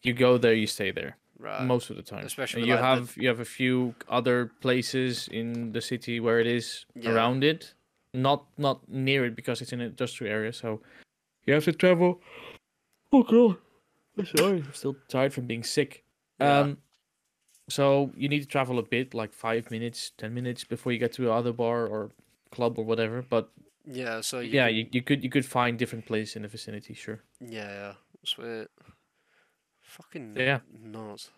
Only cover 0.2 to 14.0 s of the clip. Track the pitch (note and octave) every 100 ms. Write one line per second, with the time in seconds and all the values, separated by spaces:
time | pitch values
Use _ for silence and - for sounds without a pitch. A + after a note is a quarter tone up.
0.2 | B2 B2 A#2 A2+ G#2+ - G2 - - -
1.2 | _ _ A#2 G2+ B2+ B2 - F#2+ - G2+
2.2 | G2+ - B2+ A#2 A#2 B2 B2+ C3 A#2+ -
3.2 | B2+ A#2 A#2 - B2+ B2+ B2+ A#2 - A#2+
4.2 | B2 B2 A#2+ _ C3 B2+ A#2+ C3+ B2+ A#2+
5.2 | - A2 A2+ A#2 A#2 A2 - B2 - A#2
6.2 | A#2 A#2 A#2 A#2+ A2+ - - - A2+ A#2
7.2 | A#2 C3 C#3+ D#3+ - _ _ _ _ B2+
8.2 | C3 C#3 - - C#3+ B2+ _ C3 C3 C#3
9.2 | D3+ - - A#2 B2 B2 A#2+ E2 B2 -
10.2 | A2 G#2+ G#2+ A#2 A#2 G#2+ - - - _
11.2 | _ _ - C#3+ D3+ D#3+ F3+ F3 F3+ F3
12.2 | - - - - _ _ _ _ _ C#4
13.2 | B3 A3+ A#3+ F3+ _ _ _ _